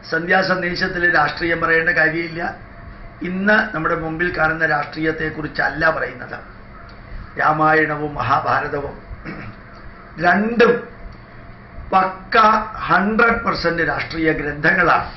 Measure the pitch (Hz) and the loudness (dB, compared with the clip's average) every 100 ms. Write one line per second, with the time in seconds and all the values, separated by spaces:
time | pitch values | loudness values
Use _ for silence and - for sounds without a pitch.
0 | - 160 175 185 180 180 175 175 185 180 | -4 -4 2 2 4 0 -2 -2 -2 0
1 | 170 165 147 - 170 165 160 160 165 165 | 2 4 2 0 -2 0 2 2 4 2
2 | 160 160 170 160 175 - - - - - | 2 0 -4 -6 -6 -8 -16 -16 -16 -16
3 | - - 180 185 196 214 - 156 165 165 | -16 -8 -6 0 4 4 2 -2 0 0
4 | 160 160 180 165 160 160 160 147 147 156 | -2 -2 -2 2 0 2 2 0 -2 -2
5 | 156 160 156 151 151 - 143 147 165 147 | -2 0 -4 -4 -6 -2 -2 2 0 2
6 | 127 123 123 - - - - - - - | -4 -8 -12 -12 -14 -18 -18 -18 -18 -18
7 | - - - - 139 156 156 160 151 147 | -14 -12 -10 0 2 4 6 6 4 0
8 | 151 139 117 - 120 131 147 143 120 - | -4 -2 0 0 2 0 0 -4 -6 -10
9 | - - 160 151 113 - - - - - | -14 -12 -10 -10 -12 -14 -18 -16 -16 -18
10 | - 147 175 196 220 233 220 165 - - | -16 0 2 4 2 4 4 4 -2 -14
11 | - - - - - - - - - 190 | -16 -16 -18 -18 -18 -18 -18 -16 0 2
12 | 190 - - 233 214 214 - - - 175 | 2 -2 2 6 6 4 0 -8 0 2
13 | 196 220 233 - 202 156 170 165 151 139 | 2 4 4 4 0 0 0 0 0 -2
14 | - 165 160 143 147 147 214 185 165 123 | -4 0 2 2 -2 0 2 4 4 4
15 | - | 0